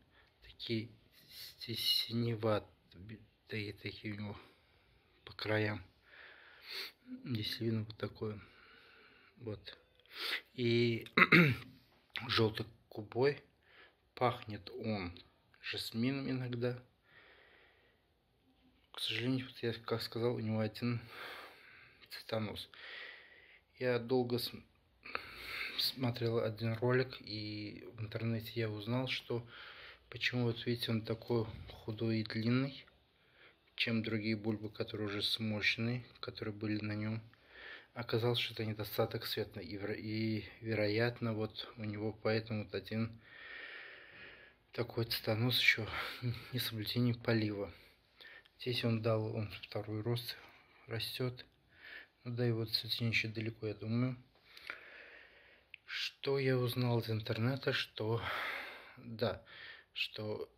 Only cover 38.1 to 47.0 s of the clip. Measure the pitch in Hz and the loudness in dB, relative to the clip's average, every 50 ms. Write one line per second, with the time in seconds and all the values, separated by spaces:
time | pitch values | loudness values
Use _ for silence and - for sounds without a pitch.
38.1 | - 113 110 123 120 120 - - - - 113 110 107 - 107 - - - 113 110 | 2 2 4 4 2 2 0 -2 -4 -4 -4 -2 -2 -4 -4 -2 0 0 0 0
39.1 | - 113 - - - - 104 - - 104 90 92 104 98 101 101 107 - 101 110 | 0 -4 -4 -4 -2 -2 -2 -4 -6 -8 -8 -8 -6 -6 -4 -4 -4 -4 -4 -2
40.1 | 107 110 113 110 110 104 - - - - 113 113 110 107 107 104 104 113 117 120 | 0 0 2 2 0 0 -2 -6 -10 -8 -4 0 2 2 2 4 4 4 4 2
41.1 | 120 - 117 113 110 107 110 107 - - - - - - 107 107 104 104 107 110 | 2 0 -2 -2 0 0 -2 -2 -4 -8 -10 -10 -10 -6 -6 -4 -4 -2 -2 -4
42.1 | 104 - - 113 110 113 110 - 110 107 101 - - 98 - - 107 113 113 113 | -2 0 2 2 2 2 2 0 -2 -4 -4 -4 -6 -6 -4 -2 -2 -2 -2 -2
43.1 | - - - - - - - - - - - - - - - - - - - - | -4 -10 -18 -18 -18 -16 -14 -14 -12 -12 -12 -12 -12 -12 -14 -14 -16 -18 -18 -18
44.1 | - - - - - - - - - _ _ _ - - 117 - - - 113 - | -18 -16 -16 -16 -18 -18 -20 -20 -20 _ _ _ -4 -4 -4 -2 -2 -2 -2 0
45.1 | - - - - 110 104 117 127 120 - - - - - 110 104 - - - - | -2 -2 0 0 2 4 4 4 4 6 6 6 6 6 2 -2 -4 -4 -4 -6
46.1 | - - - 120 117 - - - - 123 - - 117 110 101 - - 123 | -6 -4 -2 -2 -2 -4 -6 -6 -4 -4 -2 -2 -2 -2 -2 0 2 4